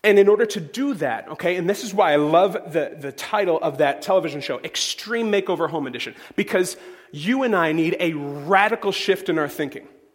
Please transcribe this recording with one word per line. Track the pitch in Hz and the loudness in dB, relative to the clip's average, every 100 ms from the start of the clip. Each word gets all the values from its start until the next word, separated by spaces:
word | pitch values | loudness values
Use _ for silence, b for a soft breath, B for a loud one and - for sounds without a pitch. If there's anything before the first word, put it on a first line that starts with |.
| 208 | 6
And | 202 | 6
in | 202 | 6
order | 208 226 | 6 2
to | 208 | -2
do | 151 - 285 | -8 -6 -4
that, | 208 143 113 - | -2 -4 -4 -8
okay, | 156 175 180 | -6 -4 -2
and | 175 | -2
this | 202 | -2
is | 233 | -4
why | 190 180 | 2 4
I | 147 | 4
love | 147 220 294 277 - | 4 4 4 0 -4
the, | 160 143 170 | -4 -4 -8
the | 143 | -12
title | - - 214 190 160 | -12 -4 -2 0 0
of | 165 139 | -2 2
that | 147 - | 0 0
television | - 190 160 143 | 2 2 2 -8
show, | - 127 | -8 -8
Extreme | - - - - 208 233 226 | -8 -6 -6 -6 -6 -2 0
Makeover | 202 196 170 160 | 0 0 -2 -2
Home | 160 135 | -2 -6
Edition, | 120 117 - B - | -8 -10 -14 B -4
because | 135 196 180 - B B B | 0 0 0 -4 B B B
you | 147 165 262 | -8 -2 0
and | 254 196 | 2 2
I | 165 | 2
need | 160 165 - | 2 0 0
a | 175 | -2
radical | 156 143 143 143 196 208 220 196 | -2 -8 -10 2 4 4 2 -2
shift | 190 - 190 - | -2 0 0 0
in | 160 | -2
our | 147 | -2
thinking. | - 143 - - _ _ | -4 -8 -8 -18 _ _